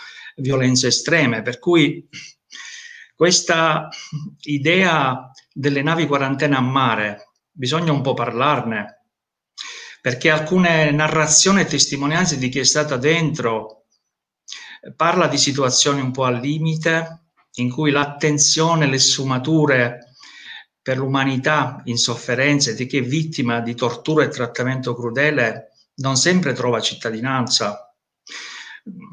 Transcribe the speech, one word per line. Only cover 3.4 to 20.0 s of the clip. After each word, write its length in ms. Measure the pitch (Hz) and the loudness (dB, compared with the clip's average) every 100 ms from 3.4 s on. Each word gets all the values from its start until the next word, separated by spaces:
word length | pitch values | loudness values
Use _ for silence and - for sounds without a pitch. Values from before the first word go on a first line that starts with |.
| - 165 165 156 156 - - 147 147 - | 2 2 4 2 -2 -14 -12 -12 -12 -16
idea 880 | - 147 139 180 185 160 135 127 131 - _ | -4 -2 2 4 4 2 2 -2 -8 -20 _
delle 300 | - 139 139 | -4 0 0
navi 240 | 143 170 147 | 0 0 0
quarantena 520 | 139 135 135 151 135 | 0 0 0 2 2
a 20 | |
mare, 720 | 127 131 127 110 104 104 - _ _ | 2 2 2 0 -2 -6 -14 _ _
bisogna 420 | - 123 156 170 | -8 -4 -2 0
un 100 | 143 | 0
po' 120 | 127 | 0
parlarne, 920 | 117 120 117 139 143 113 110 101 - _ _ _ _ _ - - - - - | -2 -2 0 2 2 0 -4 -6 -14 _ _ _ _ _ -20 -16 -16 -18 -8
perché 260 | 127 123 165 | -6 0 2
alcune 600 | 156 156 185 180 160 156 | 2 2 2 4 4 4
narrazioni 720 | 147 156 156 151 - 190 196 | 2 2 2 2 4 6 4
e 20 | |
testimonianze 720 | 165 143 - 139 143 160 180 139 | 4 2 0 0 0 0 0 0
di 140 | 127 | -2
chi 80 | 135 | 0
è 60 | |
stata 340 | 127 151 147 131 | 2 2 0 0
dentro, 880 | 143 165 160 - 120 110 110 - _ _ _ _ _ _ _ - - - | 2 2 0 0 -2 -2 -6 -16 _ _ _ _ _ _ _ -18 -18 -20
eh, 100 | - | -20
parla 360 | - 160 180 156 | 0 2 4 2
di 100 | 143 | 2
situazioni 640 | 143 135 131 120 151 139 | 0 2 0 2 2 0
un 80 | 131 | -2
po' 140 | 127 | -2
al 160 | 131 120 | -2 -2
limite, 880 | 131 156 160 160 165 165 160 - _ _ _ | -2 -2 -2 -2 0 0 -2 -12 _ _ _
in 160 | - 123 | -4 -4
cui 200 | 123 151 | 0 0
l'attenzione, 960 | 139 143 147 156 147 - - 160 165 143 | 2 0 -2 0 2 2 2 2 4 2
le 120 | 131 | 4
sfumature 1160 | - - 135 131 160 160 147 131 120 127 | 2 2 0 -2 2 4 4 4 2 -2